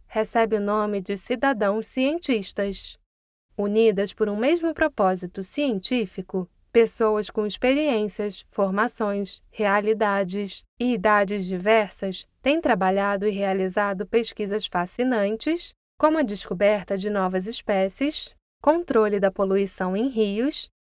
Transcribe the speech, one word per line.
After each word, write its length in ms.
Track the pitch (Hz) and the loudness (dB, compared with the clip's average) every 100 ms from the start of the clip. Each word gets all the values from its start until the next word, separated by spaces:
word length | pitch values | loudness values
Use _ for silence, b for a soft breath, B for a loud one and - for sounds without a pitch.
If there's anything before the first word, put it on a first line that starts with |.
| _ | _
recebe 500 | 214 220 233 226 214 | -4 0 2 2 2
o 60 | |
nome 400 | 202 208 214 208 | 0 0 0 -2
de 160 | 190 202 | -4 -6
cidadãos 720 | - 254 277 240 202 214 220 | -4 -2 0 2 0 0 -4
cientistas. 1080 | - 262 330 - 226 190 - 202 196 - - _ _ _ _ _ - | -2 0 0 -2 -2 -4 -4 -4 -6 -10 -16 _ _ _ _ _ -6
Unidas 560 | 202 214 226 190 202 | 0 4 4 4 -2
por 160 | - 214 | -2 -2
um 80 | 202 | 0
mesmo 360 | 247 339 330 302 | 2 2 0 0
propósito 640 | 311 - 190 185 180 - | 0 2 2 0 -4 -10
científico, 1040 | 190 - 285 202 - 254 202 - 180 190 175 _ _ | -8 -2 -2 -2 -2 -2 -2 -6 -6 -6 -6 _ _
pessoas 600 | 233 220 - 220 214 208 | 4 4 4 2 2 -2
com 160 | - 208 | -4 -4
experiências, 1000 | - 247 277 302 226 214 - 208 190 - | 0 2 2 2 0 0 -2 -6 -8 -8
formações, 880 | - 196 196 240 - 208 202 196 - _ | -2 0 2 0 0 -2 -2 -4 -10 _
realidades 1120 | - 208 202 208 220 214 196 190 196 202 - - - | -2 2 2 2 2 2 0 -2 -4 -6 -10 -16 -4
e 140 | 247 | -2
idades 540 | 233 208 208 196 208 185 | 0 4 4 2 -2 -4
diversas 800 | 180 196 220 202 - 196 185 - _ | -2 2 4 2 -4 -6 -8 -14 _
têm 180 | 262 311 | 0 2
trabalhado 640 | 311 208 185 190 202 202 208 | 2 2 2 2 2 0 0
e 60 | |
realizado 760 | 196 196 190 185 185 202 190 208 | 0 0 0 0 0 -2 -2 -2
pesquisas 600 | 233 226 - 208 202 - | 0 0 -4 -4 -4 -2
fascinantes, 1080 | 180 175 - 254 240 202 220 - 339 - - _ - | -4 -2 -2 0 0 0 -2 -2 -4 -6 -18 _ 0
como 220 | 302 320 | 2 4
a 20 | |
descoberta 720 | 254 196 - 180 202 208 175 196 | 0 -4 -6 0 2 2 0 -4
de 140 | 202 | -2
novas 380 | 208 185 190 190 | -2 0 -2 -4
espécies, 880 | 247 - 202 190 - 277 - - - _ _ | -6 -2 0 0 0 -2 -4 -10 -16 _ _
controle 580 | - 330 339 240 214 202 | 2 2 2 2 2 2
da 120 | 190 | 0
poluição 680 | - 196 190 196 - 185 190 | 0 0 2 0 -2 -4 -2
em 120 | 262 | -2
rios 600 | 233 214 202 269 - - _ | 0 0 0 -2 -4 -10 _